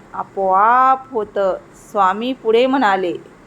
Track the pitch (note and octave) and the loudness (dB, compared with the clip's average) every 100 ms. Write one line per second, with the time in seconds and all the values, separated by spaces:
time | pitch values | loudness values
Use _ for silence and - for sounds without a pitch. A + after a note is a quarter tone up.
0 | - F#3+ F#3+ G3+ F#3+ F#3 A3 B3 C4 C4 | -16 -12 -10 -4 0 2 4 4 2 0
1 | - C4 G#3 G3+ F#3+ F3 - - - G#3 | -4 -8 -6 -4 -4 -4 -10 -20 -8 -2
2 | F#3+ G3 A#3+ B3+ A3+ A3+ C4 C#4 A3+ G3 | 0 0 -6 -6 0 2 2 0 0 0
3 | F#3 D#3+ - - | -2 -8 -12 -20